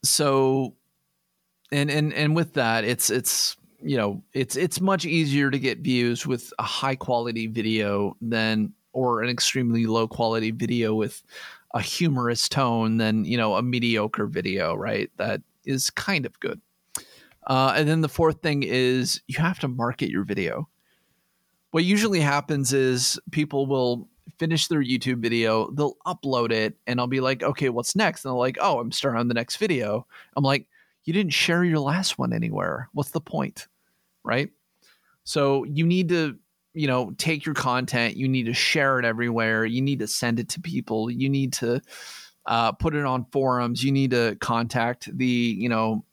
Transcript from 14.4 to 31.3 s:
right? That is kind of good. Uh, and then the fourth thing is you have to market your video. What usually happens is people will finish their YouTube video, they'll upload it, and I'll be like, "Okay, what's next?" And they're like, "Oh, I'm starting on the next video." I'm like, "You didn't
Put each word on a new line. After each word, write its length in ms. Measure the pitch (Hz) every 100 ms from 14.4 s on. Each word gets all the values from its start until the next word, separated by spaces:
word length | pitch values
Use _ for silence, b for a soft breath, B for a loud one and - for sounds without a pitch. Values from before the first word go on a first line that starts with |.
| 92 95 82
right? 360 | 98 95 107 98 -
That 240 | 107 101 - _
is 260 | - 135 -
kind 340 | - - 185
of 140 | 127 _
good. 220 | - - _ _ _ B B B B B
Uh, 300 | - 131 131 107
and 120 | 151
then 120 | 160
the 80 | 156
fourth 320 | - 160 -
thing 220 | 165 143
is 580 | 131 127 127 127 123 - -
you 120 | 131
have 200 | 165 185
to 80 | 139
market 440 | 123 120 123 107
your 120 | 92
video. 460 | 101 101 85 53 156 _ _ _ _ _ _ _ _ _ _
What 100 | 165
usually 380 | 175 202 220 185
happens 520 | 147 143 143 147 127
is 460 | 139 131 127 127 - -
people 340 | 156 151 139 135
will 420 | 135 123 120 - _ - -
finish 300 | 165 160 -
their 140 | 160
YouTube 360 | 127 127 135 127
video, 520 | 117 117 110 110 107
they'll 240 | 135 147 - -
upload 460 | 180 143 127 117
it, 240 | 113 110 - -
and 140 | 123
I'll 80 | 123
be 120 | 135
like, 220 | 127 131
"Okay, 260 | - 135 135
what's 280 | 120 120 196
next?" 280 | 208 -
And 60 | 139
they're 80 | 127
like, 200 | 127 -
"Oh, 180 | 196 139
I'm 140 | 120
starting 260 | - 139 117
on 100 | 120
the 60 |
next 220 | 117 117 -
video." 500 | 214 143 104 107 - B B -
I'm 80 |
like, 240 | 135 139 - b b b
"You 80 | -
didn't 200 | 175 190